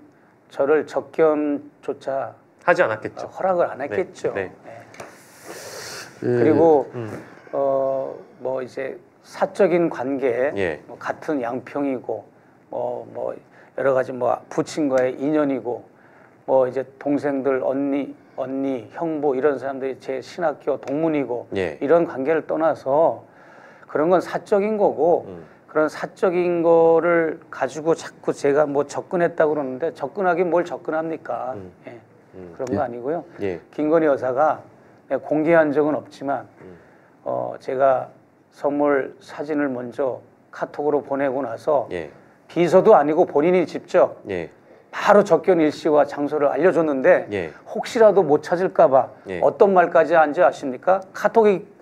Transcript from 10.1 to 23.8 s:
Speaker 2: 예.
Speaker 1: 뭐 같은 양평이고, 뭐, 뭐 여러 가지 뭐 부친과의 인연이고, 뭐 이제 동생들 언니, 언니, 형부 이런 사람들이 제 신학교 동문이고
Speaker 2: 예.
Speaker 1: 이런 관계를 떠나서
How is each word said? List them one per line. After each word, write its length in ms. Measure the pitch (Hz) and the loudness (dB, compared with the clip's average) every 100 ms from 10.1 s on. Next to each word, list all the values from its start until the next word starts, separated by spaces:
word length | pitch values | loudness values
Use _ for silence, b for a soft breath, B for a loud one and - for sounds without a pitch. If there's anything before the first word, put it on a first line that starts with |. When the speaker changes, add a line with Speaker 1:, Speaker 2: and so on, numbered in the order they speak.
| 139 131 117 139 101 | -2 0 0 -2 0
Speaker 2:
예. 240 | 87 76 - | -2 -4 -12
Speaker 1:
뭐 100 | 117 | -12
같은 440 | - - - 147 | -10 -8 -6 -4
양평이고, 840 | 117 127 127 143 143 123 113 107 - b b b _ | -4 -6 -8 -6 -4 -4 -6 -10 -10 b b b _
뭐, 380 | 120 123 120 117 | -6 -6 -8 -10
뭐 220 | 117 120 - - b b - | -8 -8 -8 -16 b b -2
여러 160 | 135 | 0
가지 200 | 131 127 | 2 0
뭐 280 | 127 120 - - | -2 -2 -2 -4
부친과의 720 | - 156 170 143 131 127 - | -6 -4 -2 0 2 0 -2
인연이고, 640 | 139 151 143 131 123 110 - b b b b b - | 0 0 0 -2 -6 -8 -12 b b b b b 0
뭐 220 | 131 127 | 2 2
이제 180 | 127 131 - | -2 -8 -6
동생들 640 | 143 143 143 139 135 131 | -2 -2 -2 -2 -2 0
언니, 520 | - 131 143 139 139 - _ | -2 -2 -2 -2 -4 -12 _
언니, 540 | - 131 135 139 127 - | -10 -8 -4 -4 -6 -8
형부 440 | - 165 151 147 131 | -8 -6 -2 -2 0
이런 220 | 147 131 | 0 -2
사람들이 420 | 135 135 135 127 | -6 -8 -8 -8
제 220 | - 131 | -8 -10
신학교 580 | - - 160 135 - 135 | -10 -4 -4 -2 -4 -4
동문이고 680 | - 143 160 147 120 120 107 | -4 -2 0 0 -2 -6 -6
Speaker 2:
예. 220 | 98 87 - | -4 -4 -2
Speaker 1:
이런 240 | 143 170 170 | 2 2 2
관계를 400 | 131 135 160 - | -2 -2 -2 -2
떠나서 800 | 156 160 127 135 143 160 113 - B B B B B | -2 -2 -2 0 2 2 0 -10 B B B B B